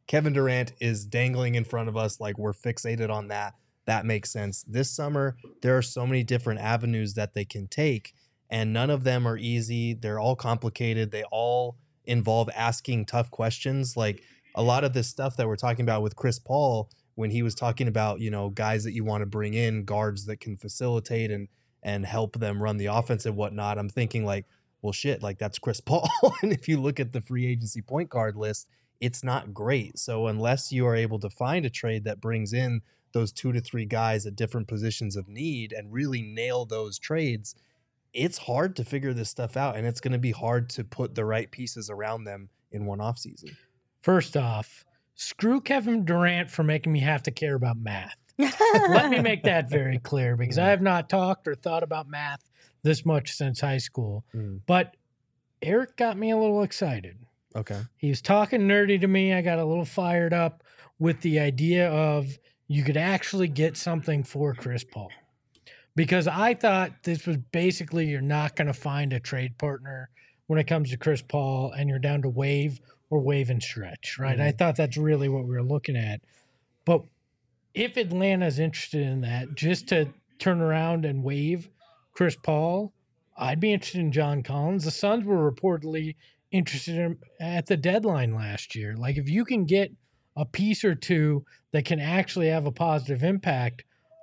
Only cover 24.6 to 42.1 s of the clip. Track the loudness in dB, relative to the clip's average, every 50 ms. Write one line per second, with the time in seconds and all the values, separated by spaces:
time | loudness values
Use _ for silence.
24.6 | _ _ _ _ -6 -6 -4 -2 -2 -2 -2 -2 -4 -6 -6 -4 -6 -6 -6 -6
25.6 | -4 -4 -4 -2 0 0 0 2 2 0 2 4 4 4 4 2 0 -2 -2 -2
26.6 | 0 0 0 0 0 0 -2 -2 -4 -4 -4 -6 -6 -4 -4 -2 0 0 0 -2
27.6 | -4 -6 -8 -10 -8 -6 -4 -4 -4 -4 -2 -2 -2 -2 -2 -2 -4 -4 -4 -6
28.6 | -10 -16 _ _ _ _ _ -6 -6 -4 -4 -4 -4 -2 -2 -2 -4 -8 -10 -6
29.6 | -2 0 0 0 -2 -4 -8 -10 -8 -6 -4 -2 -2 -2 -2 0 0 0 0 0
30.6 | -2 -2 0 2 2 2 2 2 0 0 -2 -4 -6 -6 -6 -4 -2 -2 0 0
31.6 | -2 -2 -4 -4 -4 -4 -2 -2 -4 -6 -6 -6 -4 -4 -2 -2 -2 -2 -2 0
32.6 | 0 0 -2 -4 -6 _ _ _ _ _ -2 -2 -2 -2 -2 -4 -4 -2 -2 -2
33.6 | -2 -4 -4 -6 -4 -2 -2 0 2 2 0 0 -2 -6 -6 -4 -4 -4 -2 -4
34.6 | -6 -4 -4 -4 -2 -4 -4 -4 -6 -6 -6 -8 -10 -10 -10 -8 -6 -4 -4 -6
35.6 | -6 -8 -10 -12 -12 -8 -4 -4 -2 -2 -2 -4 -6 -6 -6 -4 -4 -2 -2 -2
36.6 | -2 -4 -4 -4 -4 -6 -8 -10 -6 -4 -2 0 0 0 -2 -4 -6 -10 -16 _
37.6 | _ _ _ _ _ _ _ _ _ _ -4 -2 -2 -2 -2 -4 -6 -2 0 0
38.6 | 0 0 -2 -4 -6 -4 -4 -4 -2 -2 -2 -4 -4 -6 -6 -6 -6 -4 -4 -2
39.6 | -2 -2 -2 -2 -2 -4 -4 -4 -2 -2 -2 0 0 0 -2 -2 0 0 0 0
40.6 | 0 -2 -6 -10 -10 -8 -6 -6 -6 -4 -4 -4 -2 0 0 -2 -2 -4 -8 -12
41.6 | -10 -10 -10 -10 -10 -10 -8 -6 -6 -6